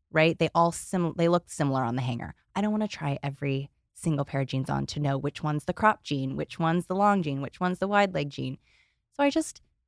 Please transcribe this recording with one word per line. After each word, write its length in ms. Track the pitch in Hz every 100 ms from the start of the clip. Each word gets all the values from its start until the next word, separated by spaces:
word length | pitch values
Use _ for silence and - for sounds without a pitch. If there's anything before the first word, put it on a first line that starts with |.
| _
right? 260 | 160 160 -
They 100 | 165 170
all 160 | 170
sim-, 420 | - - 185 165 -
they 100 | 170
look 220 | 175 -
similar 340 | - 143 131
on 120 | 120 127
the 40 |
hanger. 320 | 127 120 - - _ 196
I 60 |
don't 100 | 214
wanna 160 | 214 214
try 320 | - 147 139
every 460 | 143 139 139 135 139 _ _ -
single 280 | 170 143 139
pair 160 | 139
of 60 | 131
jeans 220 | 135 135
on 160 | 139 139
to 120 | 151
know 160 | 143 135
which 260 | 143 -
one's 220 | 151 147 -
the 80 |
crop 300 | - 214 214
jean, 340 | - 139 135 143
which 220 | 156 -
one's 260 | 165 175 170
the 100 | 185
long 260 | 208 202
jean, 180 | 147 135
which 180 | 139 -
one's 200 | 180 180
the 80 | 196
wide 260 | 202 202
leg 160 | 160 143
jean. 280 | 139 131 139 _ _ _ _ _
So 100 | -
I 60 | 285
just 300 | 320 - - _ _